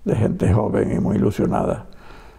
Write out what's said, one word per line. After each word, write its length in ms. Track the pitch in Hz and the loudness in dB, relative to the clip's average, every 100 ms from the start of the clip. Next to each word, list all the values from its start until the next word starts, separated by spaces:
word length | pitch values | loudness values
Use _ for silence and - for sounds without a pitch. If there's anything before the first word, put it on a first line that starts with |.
De 120 | - - | -2 0
gente 360 | 107 - 90 | 0 2 2
joven 400 | 107 110 101 98 | 2 2 0 0
y 60 | - | 0
muy 180 | 92 101 | 0 2
ilusionada. 680 | 92 - - - - - - - - - - | 2 2 0 0 0 -2 -8 -18 -20 -20 -20